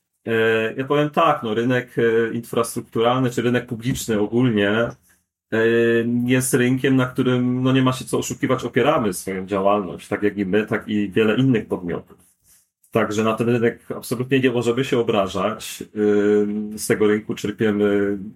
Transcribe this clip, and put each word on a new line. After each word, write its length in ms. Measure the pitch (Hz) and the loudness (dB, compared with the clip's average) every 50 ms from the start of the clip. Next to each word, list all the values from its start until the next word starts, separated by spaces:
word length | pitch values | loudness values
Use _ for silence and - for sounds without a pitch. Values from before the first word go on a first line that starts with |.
| _ _ _ _ - | _ _ _ _ -6
E, 480 | 113 113 113 113 113 113 110 110 113 110 | -2 0 2 2 2 2 0 0 -2 -4
ja 100 | 131 131 | -6 -2
powiem 260 | 135 147 147 147 147 | 0 0 2 0 0
tak, 320 | - - 165 156 147 - | 0 2 2 2 2 0
no, 120 | 117 113 107 | -2 -4 -2
rynek, 420 | 113 117 127 127 123 - - - - | 0 0 0 0 0 -2 -4 -2 0
e, 360 | 120 117 113 113 117 113 - | 0 2 2 2 0 0 -2
infrastrukturalny 960 | 120 117 - - 120 117 - - 123 - - - 117 113 120 127 131 131 120 | -6 -8 -4 -2 -2 -2 -2 -4 -10 -10 -6 -2 0 2 2 2 2 0 -2
czy 120 | 120 120 | -2 -2
rynek 240 | 113 123 120 120 - | 0 0 0 -2 -2
publiczny 540 | - 123 110 110 127 131 - - - 110 101 | -6 -8 -6 -4 -4 -4 -4 -4 -2 -2 -2
ogólnie, 500 | 104 104 113 120 131 123 113 104 101 101 107 113 117 127 - - _ _ _ _ _ _ _ _ _ _ | 0 0 0 2 2 2 2 2 2 2 2 0 -2 -2 -6 -10 _ _ _ _ _ _ _ _ _ _
e, 60 | 110 113 113 117 117 117 117 117 117 117 117 120 120 120 120 | -2 0 2 2 4 4 4 2 2 2 0 0 -2 -2 0
jest 280 | 123 131 127 127 - - | 0 0 0 2 2 2
rynkiem, 420 | 127 123 123 131 131 - 135 131 | 2 2 2 2 2 2 2 2
na 100 | 131 127 | 2 2
którym, 560 | 127 - - 123 127 127 123 123 123 123 127 | 0 0 0 0 2 2 2 0 0 0 0
no, 100 | 127 131 | 0 2
nie 100 | 131 135 | 2 4
ma 100 | 131 131 | 2 2
się 120 | 127 131 131 | 0 -2 -4
co 140 | - - 120 | -4 -4 -4
oszukiwać, 460 | 120 - 123 - - 131 127 131 - | -4 -4 -6 -4 -2 -2 -2 -2 -2
opieramy 480 | 120 - 123 120 143 160 151 113 101 | -2 0 2 2 2 2 2 0 -2
swoją 340 | 90 - - 95 95 95 95 | -4 -4 -6 -8 -6 -6 -4
działalność, 600 | 92 101 95 98 98 104 104 95 85 82 - - - | -4 -2 2 2 4 2 2 0 -4 -8 -12 -8 -6
tak 140 | 104 - | -2 0
jak 160 | 104 101 92 101 | 0 0 2 0
i 80 | 101 | 0
my, 200 | 92 95 107 107 | 2 2 0 0
tak 220 | 104 113 104 - - | 0 -2 -4 -4 -2
i 220 | 107 104 101 98 | -2 -2 -2 0
wiele 260 | 90 110 110 107 107 | 0 2 2 2 4
innych 320 | 123 131 135 123 107 98 - | 4 4 4 2 2 0 -2
podmiotów. 600 | 101 92 90 87 80 - - - - - _ _ _ _ _ _ _ _ _ _ _ _ _ _ | -6 -6 -4 -6 -6 -8 -8 -12 -20 -20 _ _ _ _ _ _ _ _ _ _ _ _ _ _
Także 340 | - 113 101 92 104 107 110 | -2 0 0 0 0 0 0
na 100 | 113 110 | 0 0
ten 140 | 110 117 117 | 0 0 0
rynek 360 | 120 120 113 117 - - _ - - | 2 2 2 0 -2 -4 _ -12 -12
absolutnie 440 | - - - 123 113 127 131 139 135 | -10 -8 -6 -6 -6 -2 0 0 2
nie 100 | 127 131 | 2 2
możemy 340 | 117 123 113 117 117 123 135 | 2 0 0 0 0 0 0
się 140 | - 139 120 | 0 0 0
obrażać. 840 | 113 110 110 104 98 92 92 95 95 107 113 - - - - - - - - | 2 2 0 0 0 0 -2 -2 -2 -2 -4 -6 -10 -12 -12 -14 -14 -8 -4
Ym, 800 | 107 104 104 104 104 101 104 104 104 104 104 104 107 107 107 107 107 | 0 2 2 4 4 4 4 4 2 2 0 -2 -6 -6 -8 -10 -6
z 80 | - | -2
tego 200 | - 113 95 107 | -2 0 2 2
rynku 280 | 104 104 110 107 - 117 | 2 2 0 -2 -6 -8
czerpiemy 840 | - - 104 104 - 113 107 101 104 104 101 101 101 101 101 101 98 95 107 - | -6 -6 -6 -4 -2 0 0 2 2 2 2 2 2 0 0 -2 -4 -8 -12 -16